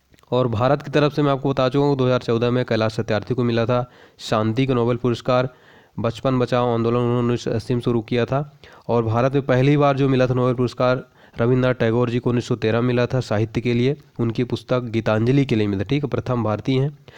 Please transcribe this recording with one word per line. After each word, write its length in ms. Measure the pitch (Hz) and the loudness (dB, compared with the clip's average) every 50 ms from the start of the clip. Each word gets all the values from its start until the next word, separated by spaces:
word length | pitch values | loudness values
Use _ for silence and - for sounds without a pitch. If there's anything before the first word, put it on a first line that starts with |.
| _ _ _ _ _ - | _ _ _ _ _ -4
और 160 | 120 123 127 123 | -2 0 0 0
भारत 340 | 113 101 123 131 143 143 | 0 0 0 0 0 0
की 100 | - 143 | -2 -2
तरफ 220 | 139 151 147 147 - | 0 0 0 0 0
से 80 | 160 | 0
मैं 100 | 147 143 | 0 0
आपको 180 | 139 131 139 139 | 0 -2 -2 -2
बता 200 | 135 135 131 127 | -2 0 0 0
चुका 160 | 127 143 143 | 2 2 2
हूँ, 120 | 143 143 131 | 2 2 2
दो 80 | 127 | 2
हज़ार 140 | 127 127 123 | 2 2 0
चौदह 320 | - - 117 117 120 123 | 0 0 0 0 2 0
में 140 | 120 127 123 | 0 0 0
कैलाश 280 | - 113 110 110 110 - | 0 0 0 0 0 -2
सत्यार्थी 400 | - 110 - 107 104 101 - 123 | -4 -4 -2 -2 -2 -2 -4 -2
को 100 | 120 120 | 0 0
मिला 220 | 120 117 113 117 | 0 2 0 0
था 260 | 110 123 123 123 - - - - - _ - | 0 0 -2 -2 -4 -12 -20 -20 -20 _ -16
शांति 460 | - - 120 107 110 110 110 123 135 | -6 -2 -2 0 0 0 0 0 0
का 80 | 131 131 | 0 2
नोबेल 240 | 120 117 120 123 120 | 0 2 0 0 0
पुरस्कार। 520 | - 123 117 - - - 127 127 131 131 - _ _ - - - - _ - - | 0 -2 -2 -2 -2 0 0 0 0 -2 -6 _ _ -20 -20 -20 -20 _ -10 -4
बचपन 400 | 104 117 110 - - 135 131 127 | -4 -4 -4 -2 -2 -2 0 0
बचाओ 340 | 123 - 127 120 123 123 117 | 0 0 0 0 2 2 0
आंदोलन 240 | 117 113 117 117 123 | 0 0 2 2 2
उन्होंने 220 | 123 120 120 123 | 2 2 0 0
उन्नीस 240 | 120 120 120 113 - | 0 0 0 -2 -2
सौ 80 | - | -4
अस्सी 220 | 117 110 - - 127 | -4 -4 -2 -2 -4
में 80 | 120 | -2
शुरू 200 | 117 127 120 117 | 0 0 -2 -2
किया 240 | 107 - 120 120 117 | -2 -2 -2 -2 0
था। 280 | - 135 139 147 147 - - - - - - - - | 0 -2 -4 -4 -6 -12 -20 -20 -20 -20 -18 -6 -2
और 160 | 117 117 117 | 0 0 0
भारत 300 | 110 107 117 123 135 131 | 0 0 0 0 2 0
में 120 | 143 135 | -2 0
पहली 320 | - 127 127 131 143 147 143 | 2 2 2 4 4 4 4
बार 200 | 147 143 139 131 | 4 2 2 2
जो 120 | 139 135 | 2 2
मिला 180 | 135 127 127 123 | 2 2 2 2
था 60 | 127 | 2
नोबेल 220 | 127 123 127 123 | 0 2 0 0
पुरस्कार 480 | 123 123 117 - - 127 123 127 127 - _ _ _ - - - - | 0 -2 -2 0 0 0 0 0 0 -4 _ _ _ -20 -16 -4 -2
रविन्द्रनाथ 340 | 117 120 127 127 127 127 123 | 0 2 2 2 2 0 0
टैगोर 360 | - 117 113 113 120 123 117 | 0 0 0 2 2 0 0
जी 100 | 117 123 | -2 -2
को 100 | - 123 | -2 0
उन्नीस 180 | 117 123 110 - | -2 -2 0 -2
सौ 80 | 123 | -4
तेरह 260 | 110 - 110 110 117 | -2 0 0 0 2
मिला 240 | 120 127 123 123 120 | 0 0 0 0 0
था 140 | 117 - 127 | 0 0 -4
साहित्य 420 | 117 - 110 104 110 110 - 127 | -2 -2 -2 -2 -2 -2 -2 -4
के 120 | 117 120 120 | -2 0 0
लिए, 240 | 120 120 135 147 143 - _ _ - | 2 2 0 0 -2 -8 _ _ -4
उनकी 240 | 117 117 110 - 123 | -4 -2 -2 -2 -2
पुस्तक 380 | 117 117 - - - 127 123 123 | -2 -4 -6 -4 -2 -2 -2 -2
गीतांजलि 600 | 117 107 113 110 110 107 110 113 123 131 143 139 | -2 -4 -2 0 2 2 2 2 4 4 2 2
के 100 | 135 123 | 2 2
लिए 120 | 107 104 101 | 0 2 0
मिला, 160 | 98 98 101 | 0 -2 -2
ठीक 200 | - 139 147 143 | -2 -2 -2 -2
है। 60 | - | -2
प्रथम 340 | - 120 - - 127 120 107 | -4 -4 -4 -2 -2 -2 -2
भारतीय 360 | 107 107 104 - 139 131 131 | -2 -2 -2 -2 0 0 0
हैं, 160 | 135 147 147 - - - - | 0 -2 -4 -10 -20 -20 -20